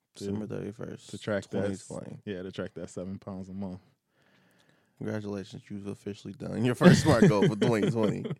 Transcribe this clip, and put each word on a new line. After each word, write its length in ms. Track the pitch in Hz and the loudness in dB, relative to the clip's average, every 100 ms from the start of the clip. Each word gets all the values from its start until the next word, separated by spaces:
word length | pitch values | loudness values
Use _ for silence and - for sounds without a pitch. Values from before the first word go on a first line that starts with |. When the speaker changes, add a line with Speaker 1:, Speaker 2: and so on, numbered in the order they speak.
| _ - | _ -12
Speaker 1:
to, 80 | |
Speaker 2:
December 220 | 101 104 107 | -6 -6 -6
thirty-first, 640 | 104 95 - - - - | -8 -10 -10 -12 -14 -14
Speaker 1:
to 80 | 104 | -12
track 300 | - 101 - | -4 -4 -4
that 200 | 98 101 | -4 -4
s-, 160 | 95 - | -4 -8
Speaker 2:
twenty 180 | - | -12
twenty. 160 | - 113 104 | -12 -14 -10
Speaker 1:
yeah, 160 | 92 | -10
to 100 | 92 | -10
track 220 | 90 90 | -10 -10
that 160 | - 87 | -10 -12
seven 280 | - 92 98 | -10 -10 -10
pounds 300 | - 95 92 | -12 -12 -12
a 60 | |
month. 260 | 95 98 92 _ _ _ _ _ _ _ _ _ _ _ - | -10 -10 -10 _ _ _ _ _ _ _ _ _ _ _ -12
Speaker 2:
Congratulations, 640 | 104 107 104 101 95 - - | -8 -8 -6 -10 -10 -16 -14
you've 180 | 101 101 | -12 -10
officially 480 | 101 - 101 101 | -10 -10 -12 -12
done 300 | 98 92 95 | -12 -8 -2
your 100 | 123 | 0
first 280 | 123 180 - | 8 8 8
smart 240 | 160 123 196 | 6 6 8
goal 200 | 101 156 | 6 4
for 80 | 202 | 4
Speaker 1:
<laughs> 100 | 202 | 2
Speaker 2:
twenty 240 | 113 170 | 2 2
twenty. 340 | 117 104 95 - 151 | 2 0 0 -6 -10